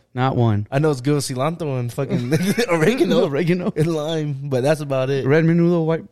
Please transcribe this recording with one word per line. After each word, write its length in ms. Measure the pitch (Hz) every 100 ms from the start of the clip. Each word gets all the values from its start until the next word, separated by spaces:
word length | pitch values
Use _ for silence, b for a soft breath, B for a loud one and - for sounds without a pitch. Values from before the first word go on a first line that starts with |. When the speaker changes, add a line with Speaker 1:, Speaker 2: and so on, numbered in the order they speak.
| _
Speaker 1:
Not 220 | 127 131 123
one. 300 | 117 104 104
Speaker 2:
I 80 | 139
know 120 | 156
it's 100 | 139
good 120 | 127 147
with 80 |
cilantro 540 | 131 127 143 170 156 131
and 140 | 120
fucking 400 | 117 139 - 120
<laughs> 360 | 156 190 214 240
oregano 560 | 170 160 254 339 -
Speaker 1:
<laughs> 20 | 180
Oregano. 460 | 135 170 180 180 -
Speaker 2:
and 160 | 156
lime, 540 | 160 147 160 151 135 143
but 140 | 127
that's 180 | 131 156
about 300 | 147 135 131
it. 160 | 139 131
Speaker 1:
Red 180 | 151
Menudo, 400 | 165 170 170 175
white, 200 | 160 165 196